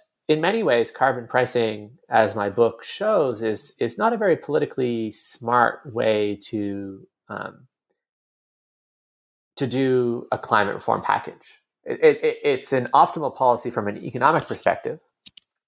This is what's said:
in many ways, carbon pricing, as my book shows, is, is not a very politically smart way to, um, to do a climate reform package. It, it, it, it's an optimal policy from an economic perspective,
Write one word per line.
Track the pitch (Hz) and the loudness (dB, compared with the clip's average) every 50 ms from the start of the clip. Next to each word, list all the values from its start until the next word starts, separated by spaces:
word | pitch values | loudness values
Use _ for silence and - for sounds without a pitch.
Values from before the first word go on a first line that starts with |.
| _ _ _ _ _ | _ _ _ _ _
in | - 151 156 | 0 0 2
many | 160 180 214 226 | 2 0 0 2
ways, | 208 147 120 117 113 - | 2 2 2 2 2 0
carbon | - - 131 135 123 123 113 | 0 0 2 2 2 -2 -6
pricing, | - - 127 127 120 - 123 113 110 107 104 104 107 123 _ _ _ | -2 0 0 0 2 2 0 0 0 -2 -6 -12 -16 -20 _ _ _
as | 120 113 110 101 101 | 4 4 4 4 2
my | 110 101 101 | -2 -2 -2
book | 98 117 117 110 - - - | 2 2 2 2 2 -4 -10
shows, | - - - 196 214 220 185 151 131 113 104 | -12 -8 -4 0 0 2 2 2 0 -2 -2
is, | 113 110 107 98 - - - _ | -4 -4 -4 -4 -8 -14 -6 _
is | - 113 - | -4 -4 -2
not | - 208 226 240 | 0 0 0 0
a | |
very | 208 220 190 160 | 2 2 2 2
politically | 143 - - 143 151 147 147 - - 127 123 120 113 113 107 | 0 0 -2 0 0 0 -2 -2 -4 -2 -2 -2 -2 -4 -6
smart | - - - - - - 117 117 120 123 117 113 - - - 147 110 | -8 -10 -12 -14 -14 -8 -2 2 4 4 4 4 2 -4 -12 -8 -4
way | 117 117 110 107 107 104 104 104 101 - | 0 0 2 2 2 0 -2 -4 -6 -8
to, | - - 107 101 101 98 101 98 98 95 95 95 _ _ _ _ - | -8 -6 -4 -4 -4 -6 -8 -10 -12 -14 -16 -20 _ _ _ _ -14
um, | 107 101 101 98 - - 127 _ _ _ _ _ _ _ _ _ _ _ _ _ _ _ _ _ _ _ _ _ _ _ _ _ _ _ _ _ _ _ _ _ _ _ _ _ _ | -12 -10 -10 -12 -14 -18 -20 _ _ _ _ _ _ _ _ _ _ _ _ _ _ _ _ _ _ _ _ _ _ _ _ _ _ _ _ _ _ _ _ _ _ _ _ _ _
to | - 143 | -6 -4
do | 117 120 131 135 131 127 127 123 120 117 120 - - | -2 0 0 2 2 2 2 2 0 -2 -4 -4 -6
a | - | -6
climate | - - - 117 104 101 101 101 | -6 -2 0 2 2 2 0 -2
reform | - - - 113 101 | -6 -2 -2 -2 -2
package. | - - - - - - - - _ - - _ _ _ _ _ _ | 0 -2 -2 -2 -4 -8 -16 -18 _ -20 -20 _ _ _ _ _ _
It, | - 123 - 160 | -8 -2 4 4
it, | 156 143 143 - | 4 4 4 0
it, | 151 - - - | -2 -2 0 0
it's | 147 135 123 - - 135 | 0 0 0 -2 -2 -2
an | 131 123 - - | 0 0 2 4
optimal | 143 170 175 - 175 147 127 - | 4 4 4 2 -4 -6 -6 -2
policy | - 135 123 120 - - - | 2 2 4 4 2 -2 -4
from | - 117 104 | -4 -4 -4
an | 101 104 | -4 -6
economic | - - - - 123 131 143 165 156 - | -6 -10 -8 -4 2 2 2 2 2 -2
perspective, | - 107 - - - - - - - 147 160 _ _ _ _ _ - - - - _ _ _ _ | -4 -8 -2 0 0 0 0 -4 -8 -10 -10 _ _ _ _ _ -20 -20 -20 -20 _ _ _ _